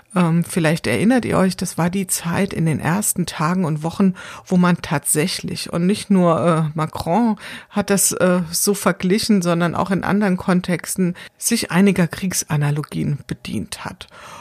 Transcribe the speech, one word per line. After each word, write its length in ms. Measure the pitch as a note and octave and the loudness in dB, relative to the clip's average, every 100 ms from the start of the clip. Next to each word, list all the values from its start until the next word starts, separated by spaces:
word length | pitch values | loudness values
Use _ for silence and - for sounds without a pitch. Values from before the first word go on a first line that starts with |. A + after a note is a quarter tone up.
| _ F3+ | _ 0
Ähm, 280 | E3+ E3+ | 2 2
vielleicht 440 | E3 F#3 D#3 E3 G#2+ | 0 0 2 0 0
erinnert 380 | A2+ A3+ B3+ - | 2 4 2 2
ihr 120 | - | 2
euch, 180 | F#3+ F#3 | 2 0
das 220 | F3+ - | -6 -2
war 140 | F3 | -2
die 160 | G3 F#3+ | -2 -4
Zeit 460 | - E3+ E3+ G3 | -4 -2 -2 -2
in 120 | - D#3+ | 0 0
den 140 | D#3 | 0
ersten 480 | C#3+ G3 - - E3 | 0 -2 -2 -2 -4
Tagen 380 | - D#3 F#3 D#3+ | -2 -2 0 0
und 180 | D3+ | -2
Wochen, 320 | D#3+ - F#3+ F#3 - - - | -4 2 2 2 -12 -14 0
wo 100 | F3+ | 2
man 240 | F3+ F3 | 4 2
tatsächlich, 920 | - D3+ - D3+ F3 - F3 E3+ - | -2 -4 0 0 0 -2 -6 -8 -6
und 140 | E3+ F3+ | -2 0
nicht 240 | G#3 - | 0 2
nur, 320 | F#3+ F3 D#3+ | 4 4 4
äh, 220 | E3+ D#3+ D#3 | 2 2 0
Macron 640 | D#3+ D#3+ - E3 F#3+ A#3 G3+ - - - | -2 -6 -4 0 2 2 0 -6 -16 -8
hat 220 | G#3 G3+ | -4 0
das, 220 | G3 - | 2 2
äh, 280 | - F#3 F3+ E3 | 2 2 2 0
so 220 | F3 G#3 | -2 0
verglichen, 680 | G3+ G3 - F3+ G#3+ - G3+ | 0 0 0 0 0 4 2
sondern 320 | F3 E3+ F3 - | 2 0 0 0
auch 160 | F3+ | -2
in 120 | F3+ | -2
anderen 340 | - G3+ G#3 F3+ | 0 0 2 0
Kontexten, 760 | - F3+ F#3 F3+ - - F3+ F3 - - | 2 0 0 -4 -4 -2 -2 -2 -14 -6
sich 320 | - A#3 - | -2 -2 2
einiger 380 | F3 G3 F#3 E3 | 4 4 4 0
Kriegsanalogien 1120 | - F#3+ - - D3+ C#3+ D3 D3 E3 - C#3+ - | -2 -4 -4 -2 0 0 -2 -4 -4 -4 -4 -6
bedient 580 | - - A2+ - - - | -10 -6 -8 -6 -10 -12
hat. 220 | F#2 - - - - | -14 -18 -20 -20 -20